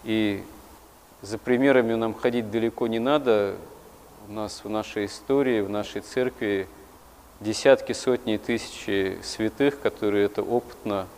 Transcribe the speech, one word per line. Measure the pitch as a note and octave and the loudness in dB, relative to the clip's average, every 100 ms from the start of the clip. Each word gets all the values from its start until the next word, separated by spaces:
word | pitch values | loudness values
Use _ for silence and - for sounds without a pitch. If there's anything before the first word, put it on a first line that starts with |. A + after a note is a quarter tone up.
И | A2+ A2 G#2+ G2 - - - - - - - - | 0 0 2 -2 -8 -20 -20 -20 -20 -20 -20 -20
за | G2+ G#2+ | -10 -8
примерами | - B2 C#3 B2+ A2+ | 0 4 6 6 4
нам | A2+ A2+ | 0 -2
ходить | G#2+ B2 A#2+ G#2+ | 0 0 0 -2
далеко | A2+ A2+ - A#2+ | 0 -2 0 -2
не | A2+ | 0
надо. | B2 D3+ B2+ G#2+ G2+ G2+ - - - - - - G#2 | 2 2 4 2 2 -4 -14 -20 -20 -20 -20 -20 -14
У | |
нас | G#2 G#2 - | -10 -10 -10
в | G#2 | -6
нашей | G#2+ G#2+ G#2+ G2+ | -4 -4 -6 -6
истории, | - - C#3 C3 A2+ | -8 0 2 2 2
в | G2 | 0
нашей | G#2 G#2 G#2 | -4 -6 -10
церкви | - - B2 - G#2+ G2 F#2 - - - - - - - | -6 -4 -4 -2 -2 -2 -4 -12 -20 -20 -20 -20 -20 -8
десятки, | G#2+ G#2+ C3+ C3 - | -6 2 6 6 4
сотни, | A2+ - B2 A#2 G#2 | -4 0 0 0 -2
тысячи | - A#2 - - - G2 F#2+ F#2 | 0 -4 -4 -12 -2 0 0 -4
святых, | - - A2 - C#3 - | -10 -4 -4 2 0 2
которые | A2 - G#2+ G2+ G2+ | -4 0 0 2 2
это | - | 0
опытно | G2+ A#2+ - - A2 G2+ F#2 | 0 -2 -2 -10 -4 -4 -4